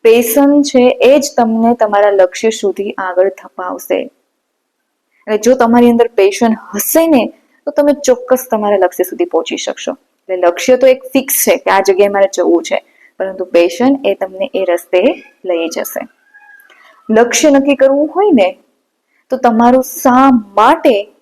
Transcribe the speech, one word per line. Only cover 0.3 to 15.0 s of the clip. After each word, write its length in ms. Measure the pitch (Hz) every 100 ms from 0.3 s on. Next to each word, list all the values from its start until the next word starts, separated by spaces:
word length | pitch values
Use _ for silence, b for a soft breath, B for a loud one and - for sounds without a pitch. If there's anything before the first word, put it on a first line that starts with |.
| - 277 294
છે 380 | 285 254 247 -
એ 180 | 240 285
જ 60 | 254 -
તમને 380 | 226 220 233 240
તમારા 360 | 214 202 208
લક્ષ્ય 380 | 196 185 - 220
સુધી 440 | 220 202 185 202 -
આગળ 320 | 185 180 190
ધપાવશે. 800 | 190 190 - 185 180 - - - _ _ _ _ _ _ _ _ _ _ _ -
અને 100 | 214
જો 160 | 240
તમારી 360 | 254 233 240 240
અંદર 180 | 233 233
પેશન 460 | - 196 - 233 220 -
હશે 340 | 202 - 320 330
ને, 260 | 277 202 b b b -
તો 60 |
તમે 220 | 294 294
ચોક્કસ 540 | 285 277 247 - 254 -
તમારા 260 | 220 208 202
લક્ષ્ય 260 | 269 -
સુધી 220 | 180 - 175
પહોંચી 320 | 160 165 -
શકશો. 340 | - - -
એટલે 460 | 175 _ _ - 185
લક્ષ્ય 400 | 175 170 - 247
તો 100 | 262
એક 160 | 262
ફિક્સ 420 | - 269 269 - 233
છે 100 | -
કે 160 | -
આ 100 | 381
જગ્યાએ 280 | 381 370 202
મારે 200 | 202 196
જવું 300 | - 165 170
છે, 220 | - - b b b _
પરંતુ 280 | 190 190 180
પેશન 540 | 175 170 170 254 269 202
એ 80 |
તમને 380 | 190 190 190 190
એ 120 | 190 185
રસ્તે 580 | 175 - 185